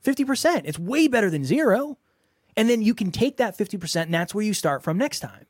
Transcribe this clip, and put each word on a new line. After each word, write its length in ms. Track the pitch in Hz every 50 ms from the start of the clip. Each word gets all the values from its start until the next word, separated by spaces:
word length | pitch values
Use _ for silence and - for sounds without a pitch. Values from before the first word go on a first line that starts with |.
Fifty 240 | _ - 277 - 277
percent, 400 | 262 277 - - 311 349 262 147
it's 140 | 156 147 -
way 300 | 170 180 254 302 320 302
better 200 | 247 233 208 190
than 160 | 160 151 139
zero. 540 | 131 190 285 320 254 190 233 277 294 285 _ _ _ _ _ _ _ _ _ _ _ _
And 140 | - 220 226
then 100 | 240 233
you 140 | 214 208 240
can 160 | - 214 185
take 260 | 160 - 226 277 285
that 180 | - 254 220 185
fifty 220 | - 214 190 -
percent, 300 | 196 170 160 - 170 165
and 80 | 160 170
that's 200 | 165 175 175 -
where 100 | 202 214
you 100 | 214 202
start 280 | - - 160 143 131 -
from 140 | - 160
next 240 | 185 254 294 - -
time. 240 | - 123 - - - _